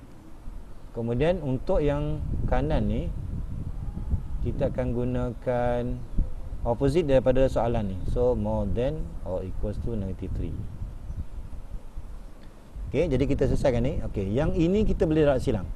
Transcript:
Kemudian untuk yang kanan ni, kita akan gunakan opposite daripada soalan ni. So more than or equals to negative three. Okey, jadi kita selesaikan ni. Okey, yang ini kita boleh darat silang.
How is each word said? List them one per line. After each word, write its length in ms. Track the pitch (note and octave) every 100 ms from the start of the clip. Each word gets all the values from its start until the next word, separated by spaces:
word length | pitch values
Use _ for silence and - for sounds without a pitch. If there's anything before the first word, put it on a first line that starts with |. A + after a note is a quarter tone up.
| - - - - - - - - -
Kemudian 480 | A#2 A#2 A#2+ D#3 F#3
untuk 400 | D3 B2+ - F#3
yang 400 | C#3+ C#3+ D3+ D3+ - - -
kanan 400 | B2+ C#3+ B2 G#2
ni, 160 | A2+ E3+ - - - - - - - - - - - - -
kita 240 | B2 - C3
akan 200 | A#2 B2+
gunakan 880 | A#2+ B2 B2 B2 A2 B2+ B2 A#2+ B2 B2 B2 - - - - - - A2+
opposite 400 | A#2 C#3 D#3 D3
daripada 400 | C3 B2 B2+ C3
soalan 480 | C3 A#2 A#2 G2+ F#2+
ni. 20 | -
So 240 | B2+ B2 A#2
more 320 | G#2+ A2 G#2
than 400 | F#2 C3 D#3 D#3+ -
or 160 | F#2 F#2
equals 400 | F#2 - G#2+ G2+ -
to 80 | A2
negative 400 | F#2+ F#2+ F#2 -
three. 220 | - - - - - - - - - - - - - - - - - - - - - - - - -
Okey, 160 | A#2+ -
jadi 160 | B2+
kita 200 | C3+ C3+ C3
selesaikan 360 | C3 C#3+ A#2+
ni. 160 | B2+ -
Okey, 280 | A2+ - F#2+
yang 200 | A2 D#3+
ini 320 | F#3+ E3 G3+
kita 240 | G3+ F#3 F3
boleh 200 | D#3 D3
darat 160 | C3
silang. 240 | C#3 G#2+ E2+